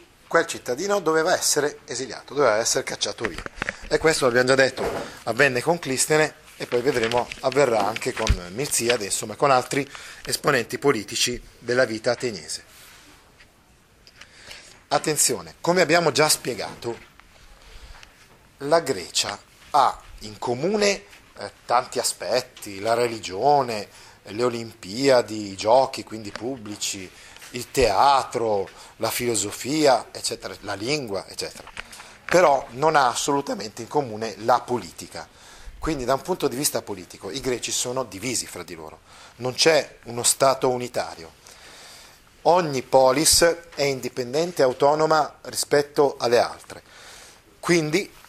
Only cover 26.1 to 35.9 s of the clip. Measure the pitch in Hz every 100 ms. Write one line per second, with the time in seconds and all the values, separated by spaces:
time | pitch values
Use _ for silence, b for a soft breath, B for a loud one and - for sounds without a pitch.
26.1 | 110 101 - 117 135 107 104 - 101 90
27.1 | B B B B 123 117 - 117 95 135
28.1 | 139 120 127 113 101 90 B B B 107
29.1 | - 120 110 101 - 123 156 147 117 -
30.1 | - - 117 107 95 98 98 113 151 120
31.1 | 95 - - 82 - - - B B B
32.1 | B - 170 165 135 - 120 156 151 127
33.1 | 117 - 139 139 226 110 - 110 147 131
34.1 | 107 113 95 113 123 - 120 82 - -
35.1 | 85 78 B B B B B 156